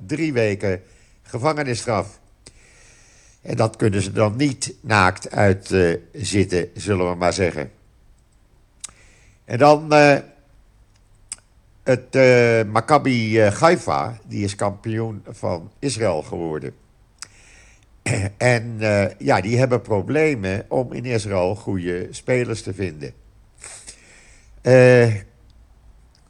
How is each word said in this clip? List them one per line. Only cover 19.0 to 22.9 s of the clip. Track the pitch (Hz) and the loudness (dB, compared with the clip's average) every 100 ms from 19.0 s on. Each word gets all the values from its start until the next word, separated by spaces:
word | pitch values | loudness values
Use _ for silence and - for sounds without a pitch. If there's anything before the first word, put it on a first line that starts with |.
| 98 - | 0 -2
ja, | 135 123 | 0 0
die | 98 120 | 0 0
hebben | 131 120 | 2 0
problemen | - 104 92 139 156 135 95 98 - | -2 -4 -2 0 0 -2 -4 -6 -4
om | 135 123 | -6 -4
in | 135 127 | -8 -4
Israël | 117 101 98 90 104 | -4 -2 -2 -2 -4
goede | - 98 87 87 92 | -6 -6 -4 -6 -8
spelers | - - 127 123 113 | -10 -4 -2 -2 -6
te | - | -8
vinden. | 90 95 | -8 -8